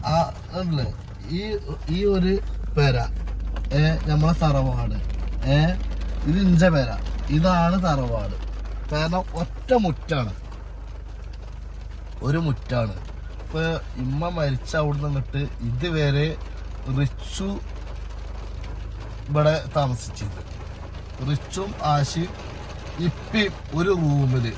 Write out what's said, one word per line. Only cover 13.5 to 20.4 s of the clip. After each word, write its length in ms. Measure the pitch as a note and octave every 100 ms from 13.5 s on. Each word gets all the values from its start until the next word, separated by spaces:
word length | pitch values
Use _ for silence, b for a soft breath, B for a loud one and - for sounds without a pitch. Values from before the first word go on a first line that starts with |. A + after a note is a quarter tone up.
| D#3 E3 D#3+ - -
ഇമ്മ 260 | B2+ C#3 E3+
മരിച്ച 460 | F3 D3 B2+ -
അവിടുന്ന് 320 | D#3+ D3+ C#3+ D3
ഇങ്ങോട്ട് 340 | C#3 B2 C#3 C#3+ - A#2
ഇതുവരെ 580 | B2 E3+ D#3 D3 C#3 D#3 D3+ - - - - C3+ C3
റിച്ചു 500 | C#3 - - - G3 G3+ - - - - - - - - - - - - - - - - -
ഇവിടെ 360 | D3 D3+ D#3 -
താമസിച്ചത്. 640 | D#3 C3+ B2 - - G#2+ -